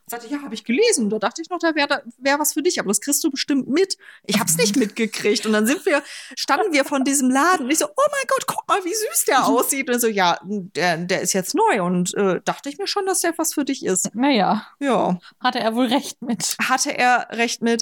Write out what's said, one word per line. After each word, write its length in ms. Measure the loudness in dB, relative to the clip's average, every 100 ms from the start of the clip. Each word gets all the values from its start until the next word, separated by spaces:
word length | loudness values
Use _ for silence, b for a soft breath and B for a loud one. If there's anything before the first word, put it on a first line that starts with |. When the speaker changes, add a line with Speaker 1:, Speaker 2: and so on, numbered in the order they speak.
Speaker 1:
Und 60 | -14
sagte, 180 | -14 -8
"Ja, 140 | -8
hab 100 | -8
ich 120 | -10
gelesen." 440 | -2 2 4 4 0
Da 100 | 0
dachte 220 | -2 -4
ich 80 | -8
noch, 100 | -2
da 160 | 0
wär, 120 | 0 0
da 160 | 0 -4 -4
wär 200 | 0 2
was 140 | 0
für 100 | 0
dich, 160 | 0 0
aber 100 | -2
das 120 | -2
kriegst 240 | 0 0
du 60 | 0
bestimmt 400 | -2 0 0 2
mit. 260 | 0 0 -2 B B -2
Ich 120 | 0
hab's 200 | 2 2
nicht 180 | 2 2
mitgekriegt. 720 | 0 0 -4 0 0 0 2
Und 80 |
dann 120 | 2 2
sind 200 | 0 0
wir, 160 | 0 B B B -8
standen 380 | 0 0 2
wir 100 | 2
von 200 | 2 0
diesem 260 | 0 2 2
Laden 340 | 4 4 2
und 80 | 0
ich 60 | -2
so, 80 | 0
"Oh 40 | 0 0
mein 160 | 0 -2
Gott, 180 | -2 -2
guck 220 | -8 -2
mal, 160 | -2
wie 80 | -2
süß 320 | -4 -2 -2 2
der 180 | 2 4
aussieht." 420 | 2 2 -2 0
Und 100 | 0
so, 100 | 0
"Ja, 300 | 2 2 2
der, 540 | -4 -8 -6 -2 0 0
der 240 | -2 -2
ist 100 | 0
jetzt 220 | -2 0
neu." 280 | 2 2 2
Und, 300 | 2 0 0
äh, 280 | 0 0 0
dachte 240 | -2 -4 -8
ich 80 | -8
mir 100 | -4
schon, 200 | -2 0
dass 140 | 0
der 120 | 0 -2
was 160 | -2
für 100 | -2
dich 180 | -4 -4
ist. 280 | -2 0 -2
Speaker 2:
Na 180 | 0 2
ja. 360 | 4 2 0 B -4
Speaker 1:
Ja. 400 | 0 2 2 -2 B _
Speaker 2:
Hatte 200 | -4 0
er 140 | 0
wohl 120 | 0 2
recht 340 | 0 -2 -8
mit. 340 | -6 -4 -4 -2
Speaker 1:
Hatte 280 | 0 0 0
er 340 | 0 2 2 0
recht 320 | -2 -2 0
mit. 180 | 0 0